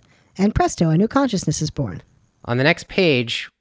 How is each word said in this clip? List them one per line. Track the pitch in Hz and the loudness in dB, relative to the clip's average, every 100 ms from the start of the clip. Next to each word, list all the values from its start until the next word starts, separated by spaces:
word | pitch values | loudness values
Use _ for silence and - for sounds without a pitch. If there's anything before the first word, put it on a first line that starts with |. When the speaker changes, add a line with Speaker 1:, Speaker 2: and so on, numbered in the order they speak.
| - _ _ - | -12 _ _ -2
Speaker 1:
and | 202 | 0
presto, | - 359 - 165 | 2 0 2 2
a | 160 | 2
new | 220 | 2
consciousness | 269 277 185 - 151 | 0 0 -2 -2 -2
is | 151 | -4
born. | - 120 82 - _ _ _ - | -4 -6 -8 -16 _ _ _ -4
Speaker 2:
On | 120 | 0
the | |
next | 143 170 - | 0 0 -2
page, | - 180 127 117 - - _ | 0 2 2 0 -6 -10 _